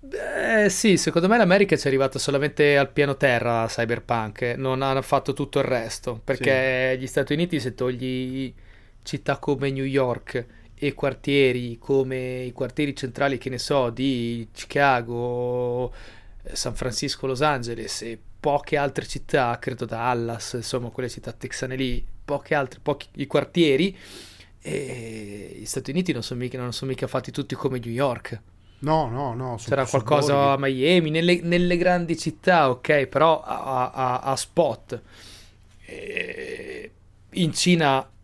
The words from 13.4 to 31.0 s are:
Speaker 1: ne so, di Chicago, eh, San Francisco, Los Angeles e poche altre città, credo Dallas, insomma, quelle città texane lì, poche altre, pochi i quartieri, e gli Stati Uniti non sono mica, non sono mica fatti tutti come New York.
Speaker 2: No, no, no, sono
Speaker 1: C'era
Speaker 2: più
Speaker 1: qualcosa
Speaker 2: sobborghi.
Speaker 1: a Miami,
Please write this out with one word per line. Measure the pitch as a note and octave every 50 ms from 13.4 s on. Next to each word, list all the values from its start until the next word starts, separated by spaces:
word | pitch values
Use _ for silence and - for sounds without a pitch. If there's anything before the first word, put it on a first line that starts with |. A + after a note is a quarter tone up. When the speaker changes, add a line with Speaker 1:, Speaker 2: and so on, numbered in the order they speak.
| - C3+
Speaker 1:
ne | B2+ A#2+
so, | - - D3 C#3 B2+ A#2+
di | A2+ A2+ C3 C#3 C3+ B2 A#2 A#2 A#2 A#2 A2+ - -
Chicago, | - - - - C#3 C#3+ C#3 C3 A#2+ A#2 A#2 A#2+ A#2 A#2+ B2 B2 B2 B2 B2 B2 B2 B2 B2 A#2+ B2 B2+ A#2+ - - - - - - - - - - -
eh, | - -
San | - - B2+ A#2+
Francisco, | - A#2+ B2+ A#2 - - C#3 - - -
Los | C3+ C3 A#2+ D3
Angeles | D3+ D3 C3 A#2+ A#2 A#2 A2+ A2 - - - G#2
e | A#2 A2+ G#2+ - - - -
poche | - D3+ C#3+ C#3+ - - -
altre | C#3+ C#3+ C#3+ - - - -
città, | - C#3 - - - D3 B2+ A#2 A#2+ A#2+
credo | - - B2 A#2 B2+
Dallas, | A2 - A2+ A#2 B2 B2 A#2+ A#2 A#2 A#2 A2 - - -
insomma, | B2 A#2 - - B2+ A#2+ A#2
quelle | - - B2+ A#2+
città | - - - A#2+ -
texane | - - C3 - - - B2 C3
lì, | C3 C3+ B2+ B2 - - - - - -
poche | - C#3+ C#3 - - D#3+
altre, | D3 C#3 B2+ - -
pochi | - - C#3+ - - - -
i | - C#3+
quartieri, | C3+ - D3+ D3 - - F3+ E3+ D3+ C3+ C3+ F3 G3 F#3 - - - - - - - - - - - - -
e | - - - - C#3+ B2+ B2+ B2 A2+ A2+ A2 A2 G#2+ G2+ G2+ G#2 F#2+ - - -
gli | G#2
Stati | G#2+ - C3+ B2+ -
Uniti | C3+ F3 F#3 F3+ D3
non | A#2+ G#2+
sono | - C3 A#2+
mica, | B2 B2 A#2+ C3
non | B2 B2 A#2
sono | - - C3+ C3
mica | C3 - B2+
fatti | - C3+ B2+ - A#2+
tutti | - C#3 - C3+
come | - - C3+ B2+ B2+
New | A#2 A#2 A2+
York. | A#2+ C#3 C#3 A#2+ A2+ - - - G#2+ - - - - - - - -
Speaker 2:
No, | - D3 D#3 D#3+ D3+ B2
no, | A#2 B2+ C#3+ C3+ A2+
no, | A#2+ C3 B2+ B2
sono | G#2+ - -
Speaker 1:
C'era | C#3+ C3+ C3
Speaker 2:
più | A#2+
Speaker 1:
qualcosa | - C#3 A#2 - D3+ D3 C#3+ D3 C#3+
Speaker 2:
sobborghi. | C#3 C#3 C#3 C#3 C3+ C#3
Speaker 1:
a | C3+
Miami, | C3+ B2+ C3 D#3+ F3+ F3+